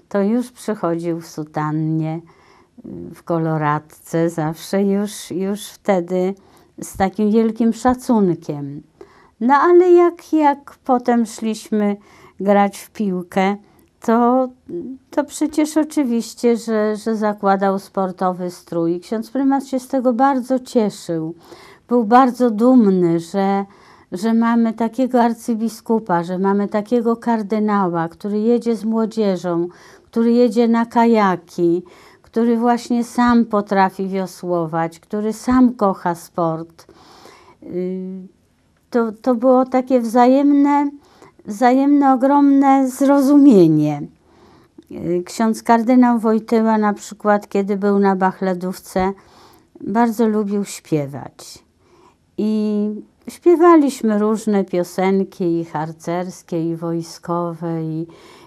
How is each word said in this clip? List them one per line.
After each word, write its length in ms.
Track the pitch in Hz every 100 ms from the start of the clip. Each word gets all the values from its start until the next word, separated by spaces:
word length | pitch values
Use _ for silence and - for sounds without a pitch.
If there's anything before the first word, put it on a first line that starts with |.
| _
to 120 | 202
już 300 | 202 240 247
przychodził 720 | - - 208 170 170 170 165
w 60 | 165
sutannie, 960 | - 151 156 151 156 156 160 156 165 165 _ _ _ _ - - 170 175 165
w 80 |
koloratce, 1080 | - 165 160 160 151 151 151 - - 165 170
zawsze 540 | 170 156 160 - 196
już, 480 | 196 196 208 - -
już 360 | 170 190 208 -
wtedy 640 | - - 185 175 185 185 196 _ _ _ -
z 160 | - -
takim 340 | 190 - 208
wielkim 420 | 226 220 220 226
szacunkiem. 1080 | 220 254 254 - 226 190 170 - 147 139 147 - _ - _ _ _
No 140 | 233
ale 380 | 262 349 349 359
jak, 420 | 349 349 339 -
jak 420 | 311 294 285 - -
potem 420 | - 247 247 240 220
szliśmy 720 | - 220 214 - 214 208 202 _ - - -
grać 380 | 196 202 202 -
w 140 | -
piłkę, 640 | - 202 180 180 196 190 202 - _ _ _
to, 480 | - 233 240 254 254 254 - 170 240 262 _
to 120 | -
przecież 540 | 302 - 302 311 302 311
oczywiście, 800 | 302 302 254 233 220 - 240 226
że, 380 | 226 220 214 214
że 200 | 226 220
zakładał 640 | 214 208 196 196 196 190
sportowy 720 | - 196 190 180 185 180 180
strój. 480 | 175 - 170 165 175
Ksiądz 320 | - 220 220
prymas 360 | 262 269 277 269
się 120 | 262
z 80 | 254
tego 260 | 269 247
bardzo 460 | 226 269 269 247 262
cieszył. 760 | 254 247 208 202 - 165 160 170 - - - - _
Był 160 | 240
bardzo 480 | 208 247 262 247 247
dumny, 680 | 214 240 254 202 185 175 170
że, 460 | 165 196 196 196 196 - - - _
że 220 | 180 226
mamy 400 | 226 233 233 226
takiego 480 | 226 226 226 254 247
arcybiskupa, 1000 | 233 226 - 220 226 - - 226 220 170
że 160 | 170 185
mamy 280 | 196 202 202
takiego 500 | 214 208 240 233 233
kardynała, 920 | 240 226 196 214 214 202 180 170 165
który 300 | - 208 208
jedzie 360 | 220 240 233 220
z 100 | 220
młodzieżą, 840 | 226 220 226 202 180 180 170 175 - - -
który 280 | _ 233 233
jedzie 360 | 240 247 214 233
na 180 | 233 233
kajaki, 1000 | 240 233 220 196 175 175 - 170 170 - - - _
który 360 | _ 226 233 233
właśnie 460 | 240 240 - 240
sam 420 | 233 - 240 233 226
potrafi 640 | 208 208 196 190 - 190
wiosłować, 920 | 190 185 - 175 175 160 165 165 -
który 340 | _ 208 214
sam 400 | 220 - 254 247
kocha 420 | - 202 190 175 170
sport. 720 | - - 165 160 165 - - - - - - - - _
Y, 640 | - 180 185 185 185 190 185 _ _ _ _ _ _
to, 220 | 240 226
to 240 | 208 262 247
było 300 | 262 254 254
takie 360 | 254 262 254
wzajemne, 880 | 226 247 247 269 285 285 285 285 285 285 _ _ - _ -
wzajemne 680 | 208 247 262 277 285 277
ogromne 760 | 262 269 285 285 277 277 269 262
zrozumienie. 1120 | 254 277 285 269 294 277 202 165 151 151 147 160 _ _ _ - _ _ - _
Y, 320 | - 160 175 180
ksiądz 380 | - 226 220
kardynał 560 | - 233 226 254 247 233
Wojtyła 580 | 220 220 220 226 220 220
na 160 | 208
przykład, 560 | 208 - 208 208 208 -
kiedy 280 | 196 202 202
był 220 | 202 202
na 160 | 196 190
Bachledówce, 960 | 185 - 190 180 185 185 - 190 185 190 _ _ - _ _ -
bardzo 460 | - 220 233 214 220
lubił 380 | 214 202 202 196
śpiewać. 960 | - - 156 139 139 131 - - - _ _ _ _ _ _ _ -
I 520 | 214 214 214 208 214 214 - _ -
śpiewaliśmy 920 | - 349 320 349 330 277 - 220 208
różne 440 | 214 214 220 202
piosenki, 960 | 196 180 175 - 190 196 190 - 175 170
i 60 | 165
harcerskie, 1080 | 151 160 160 - 175 180 - - 170 165
i 40 | 165
wojskowe, 1080 | 170 170 165 - - 170 170 165 175 165
i, 240 | 160 160 170 - - -